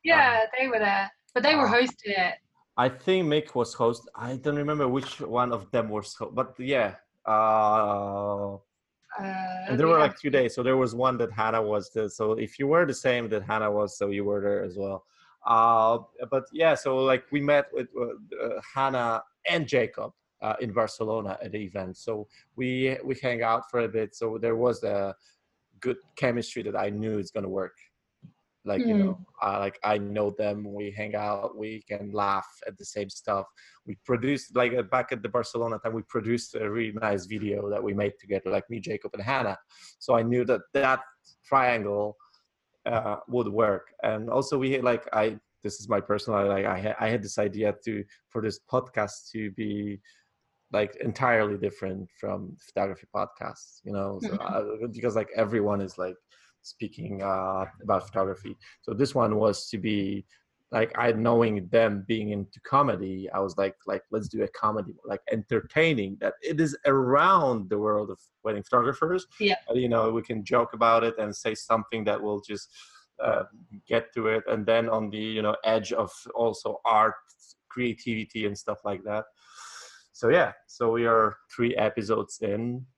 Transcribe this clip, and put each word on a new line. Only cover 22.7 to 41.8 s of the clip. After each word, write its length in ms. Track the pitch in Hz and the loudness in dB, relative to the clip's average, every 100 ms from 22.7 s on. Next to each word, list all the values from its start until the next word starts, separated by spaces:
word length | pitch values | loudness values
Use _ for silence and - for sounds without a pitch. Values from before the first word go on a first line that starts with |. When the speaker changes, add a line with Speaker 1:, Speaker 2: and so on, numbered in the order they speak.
| 127 131 131 | 0 -2 -2
Speaker 2:
we 120 | - 127 | -6 -4
hang 220 | 131 117 | -2 0
out 260 | 113 117 - | 2 0 0
for 120 | 123 | -2
a 60 | 113 110 | 0 -2
bit. 180 | 107 - | -4 -4
So 220 | 117 113 | -4 -2
there 140 | 117 113 | 0 2
was 260 | 123 113 | 2 0
a 300 | 107 101 98 95 _ _ _ _ _ 104 | -2 -2 -2 -6 _ _ _ _ _ _
good 160 | 123 196 _ - | -6 -6 _ -2
chemistry 480 | 131 120 113 123 | 0 0 -4 -8
that 140 | 104 101 | -6 -2
I 120 | 101 | -2
knew 300 | 104 110 107 | -2 -4 -4
it's 120 | 90 | -4
gonna 180 | 107 98 | -6 -4
work. 260 | 95 90 _ _ _ _ _ - _ _ _ | -4 -6 _ _ _ _ _ -20 _ _ _
Like, 180 | - 101 233 | -4 0 2
you 100 | 208 | 4
know, 160 | 190 185 - - | 2 0 -10 -4
Speaker 1:
Hmm. 60 | 101 | -2
Speaker 2:
uh, 120 | 101 | -2
like, 200 | 98 - | -4 -2
I 140 | 104 107 | 0 0
know 320 | 101 104 104 101 | 0 -2 -2 0
them, 340 | 104 104 104 | -2 -2 -8
we 200 | 101 104 | -8 -8
hang 240 | 101 104 104 | -8 -6 -4
out, 420 | 104 101 107 107 | -2 -2 -4 -6
we 240 | 107 110 | -10 -10
can 300 | _ 101 101 | _ -10 -6
laugh 360 | 104 101 98 - - - | -2 0 0 -4 -12 -14
at 100 | 98 | -12
the 80 | 98 | -12
same 240 | 104 98 | -8 -8
stuff. 380 | - - 98 98 _ - _ - | -8 -4 -4 -4 _ -20 _ -16
We 80 | 98 - | -14 -4
produced, 500 | 123 131 139 - 123 | -2 0 -4 -2 0
like, 180 | 123 | 2
uh, 100 | 123 | 0
back 280 | 98 127 120 | 0 -2 -2
at 120 | 123 | -6
the 60 | 104 | -4
Barcelona 500 | 120 113 117 117 110 | -4 -2 -4 -4 -4
time, 140 | 113 | -4
we 100 | 113 | -6
produced 500 | 104 120 107 120 - 113 | -4 -4 -2 -2 -4 -6
a 140 | 107 | -4
really 220 | 110 113 | -4 -4
nice 320 | 104 110 101 90 | -4 -2 -2 -4
video 440 | 107 107 101 101 | -6 -4 -4 -4
that 120 | 104 | -4
we 100 | 104 | -2
made 200 | 101 104 - | -2 -2 -4
together, 300 | 98 95 95 | -6 -4 0
like, 180 | 98 - | -2 -4
me, 100 | 113 | -10
Jacob, 320 | 95 107 101 104 | -6 -8 -8 -8
and 80 | |
Hannah. 340 | 101 135 110 95 _ - - _ | -2 0 -2 -6 _ -20 -20 _
So 140 | - 117 | 2 2
I 60 | |
knew 240 | 113 123 120 | 4 0 2
that 160 | 113 - | 0 0
that 260 | 135 135 131 - _ _ _ | 2 2 2 -4 _ _ _
triangle, 720 | _ 135 123 117 | _ 2 4 0